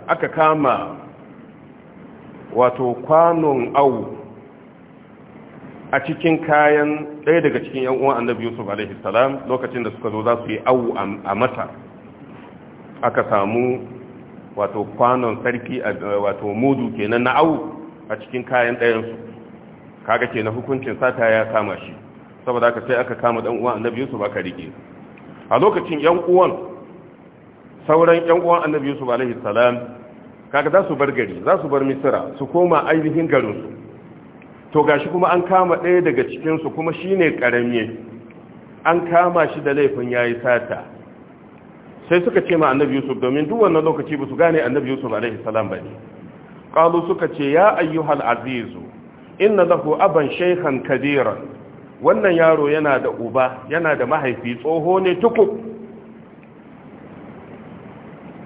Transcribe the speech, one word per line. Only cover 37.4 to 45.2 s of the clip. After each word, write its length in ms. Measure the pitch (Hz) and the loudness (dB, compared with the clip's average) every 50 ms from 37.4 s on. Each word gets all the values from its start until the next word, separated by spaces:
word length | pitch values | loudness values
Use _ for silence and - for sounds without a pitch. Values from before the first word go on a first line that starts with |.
| 123 123 120 120 120 120 123 113 110 113 - - - - - - - - - - - - - - - - - - - | 0 0 2 2 0 0 -2 -2 -2 -4 -8 -12 -14 -16 -18 -18 -20 -20 -20 -20 -20 -20 -20 -20 -20 -20 -20 -4 0
an 240 | 160 170 175 175 170 | 2 2 2 0 2
kama 380 | 170 170 180 175 170 170 156 143 - | 4 4 4 4 4 2 2 2 0
shi 80 | 151 | -4
da 120 | 139 143 139 | -2 -2 0
laifin 360 | 147 143 127 - 123 120 123 | 2 2 2 2 -2 -4 -2
ya 120 | 123 123 120 | 0 0 0
yi 120 | 120 117 120 135 | 0 -2 -2 2
sata. 420 | 127 120 117 - - - - - - - - - - - - - - - - - - - - - - - - - - - - - - | 2 2 2 0 -4 -8 -8 -10 -16 -20 -20 -20 -20 -20 -20 -20 -20 -20 -20 -20 -20 -20 -20 -20 -20 -20 -20 -20 -20 -20 -18 -2 2
Sai 120 | 170 180 175 | 2 4 4
suka 180 | 165 - 190 | 4 2 2
ce 140 | 185 - 175 | 2 2 2
ma 140 | 160 156 135 | 4 4 4
Annabi 260 | 131 139 147 131 131 | 4 2 2 2 0
Yusuf, 220 | 135 131 135 127 110 | -2 -2 -4 -4 -2
domin 260 | 127 127 135 147 156 | -2 0 0 0 -2
duk 140 | 151 226 233 | -2 2 2
wannan 220 | 214 180 165 156 156 | 4 4 4 4 2
lokaci 320 | 160 156 147 127 - 151 | 2 0 -2 -4 -6 -6
ba 80 | 139 135 - | -6 -6 -6
su 60 | 127 | 0
gane 220 | 131 170 165 165 160 | 2 4 4 4 2
Annabi 280 | 123 123 131 147 127 127 | 0 0 0 -2 -2 -2
Yusuf 220 | 135 135 131 113 | -4 -4 -4 -4
alaihi 300 | 110 107 | -4 -2